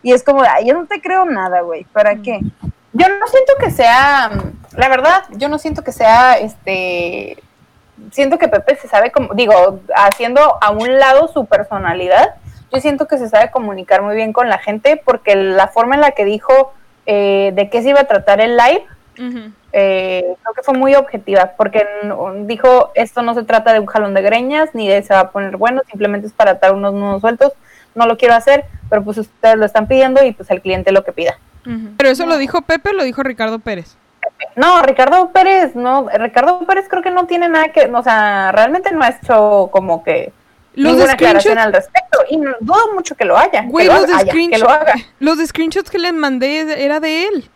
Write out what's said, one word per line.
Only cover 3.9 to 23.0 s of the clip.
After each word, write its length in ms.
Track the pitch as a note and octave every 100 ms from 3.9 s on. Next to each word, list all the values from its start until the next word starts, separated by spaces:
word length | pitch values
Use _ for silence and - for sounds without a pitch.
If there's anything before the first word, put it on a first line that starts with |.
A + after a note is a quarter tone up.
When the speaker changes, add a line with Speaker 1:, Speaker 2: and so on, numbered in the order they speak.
| A#3+ C#4 C#4 A#3 G3+ F#3 - - -
Speaker 3:
la 120 | C4
verdad, 360 | C4 D4 F#4 -
yo 180 | G#3 C#4
no 100 | D4+
siento 240 | D#4+ D4+
que 100 | D4+
sea, 420 | - A3 A3+ B3+ B3
este, 1000 | G#3+ - - F#3+ F#3 F3 F3 G3+ - - _ _ _ _ _ _ -
siento 260 | - C#4 E4
que 100 | E4+
Pepe 280 | G#3 A3+ C#4
se 100 | -
sabe 220 | G#3 A#3+
como, 240 | C#4+ B3
digo, 460 | G3 A3 G#3 F#3 F#3+ - -
haciendo 600 | G3+ - A#3 B3+ D4+ -
a 100 | G#3
un 280 | G#3 A#3 C4
lado 280 | C4+ C4+ D#4+
su 180 | D4+ A3+
personalidad, 880 | G#3 G3+ G3+ F#3 F3+ F3+ F#3+ F4+ - - - -
yo 80 | C4
siento 260 | D4 C#4 D4+
que 120 | C#4+
se 100 | A#3
sabe 220 | D#4+ A#3
comunicar 500 | - A3 F#3+ F3+ G3
muy 140 | G3+ G#3+
bien 160 | A3
con 160 | A3 B3
la 100 | F#3+
gente, 420 | - G#3+ C#4 D4+
porque 320 | - B3 - G3
la 320 | F#3+ F#3 F#3+
forma 260 | - A#3
en 60 | C#4
la 100 | D4
que 120 | C4+
dijo, 480 | G3+ G#3 - C4 C4 - _ _ -
eh, 460 | G#3 G3+ G3 G3
de 160 | F#3+ G3+
qué 120 | A#3
se 80 | A#3+
iba 100 | C#4
a 40 | C#4
tratar 320 | G3+ G3 G3+
el 160 | A3+ A#3+
live, 280 | A#3+ F4+ - - _ -
Speaker 2:
Ujú. 360 | B3 A#3+ A3 G#3 _
Speaker 3:
eh, 600 | G3+ G3 F#3+ F#3 F#3 F3+ F3+
creo 120 | A3+
que 80 | A3+
fue 120 | B3+
muy 200 | C4 C4+ C#4
objetiva, 560 | C4+ A#3 - G3 F#3 -
porque 300 | G#3 G#3+ G#3 G#3
n-, 440 | G#3 - F#3 F#3+ G#3
dijo, 440 | A3+ B3+ B3+ -
"Esto 280 | -